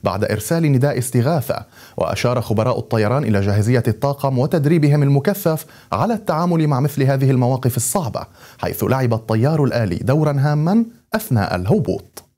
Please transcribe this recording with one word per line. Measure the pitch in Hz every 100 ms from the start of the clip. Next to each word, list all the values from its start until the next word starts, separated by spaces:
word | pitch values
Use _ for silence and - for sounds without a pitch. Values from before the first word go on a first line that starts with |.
بعد | 104 92
إرسال | 107 107 - 165 160
نداء | 131 147 127
استغاثة. | 117 123 120 160 - - - - - -
وأشار | 82 85 123 127
خبراء | 113 107 - 120
الطيران | - 117 107 131
إلى | 131 104
جاهزية | 98 101 107 123 113
الطاقم | 107 143 139 139 127
وتدريبهم | 131 170 143 170 147 147
المكثف | 139 143 143 196 170 156 - - -
على | 95 175
التعامل | 220 208 156 175 170 156
مع | 135
مثل | 143 -
هذه | 135 135 135
المواقف | 127 123 131 127 117
الصعبة، | - 202 135 92 - - - -
حيث | 90 -
لعب | 95 131 123
الطيار | 113 113 113 131 160
الآلي | 135 120 110 113
دورا | - 147 151 143
هاما | 143 147 160 220 226 - _
أثناء | 214 220 113 95 90
الهبوط. | 92 202 120 92 - - _